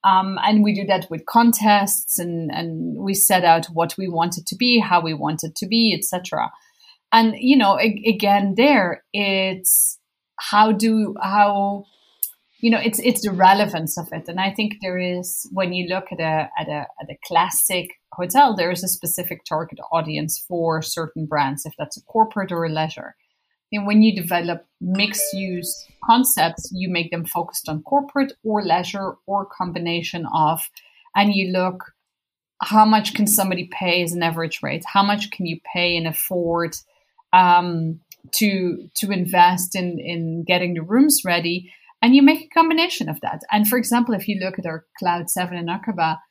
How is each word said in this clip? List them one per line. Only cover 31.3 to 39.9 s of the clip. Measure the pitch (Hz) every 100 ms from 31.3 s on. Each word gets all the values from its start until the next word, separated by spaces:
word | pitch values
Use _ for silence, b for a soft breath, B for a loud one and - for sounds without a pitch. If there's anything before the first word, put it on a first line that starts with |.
you | 196 190
look, | 185 185 185 - _ _ _ _ _ _ _
how | - 214
much | 220 214 214
can | - 208
somebody | - 190 180 175
pay | - 180 175
as | 170
an | 175
average | 165 165 165 -
rate? | 139 151 -
How | 196
much | 202 202 208
can | - 175
you | 160 -
pay | 180 175 170
and | 165
afford, | 156 - 180 170 170 170 - _ _ _ _ _
um, | 185 180 175 180 170 160 165 _ - - -
to, | 214 190 180 170 - -
to | 196
invest | 190 180 180 175 180 - 190
in, | 180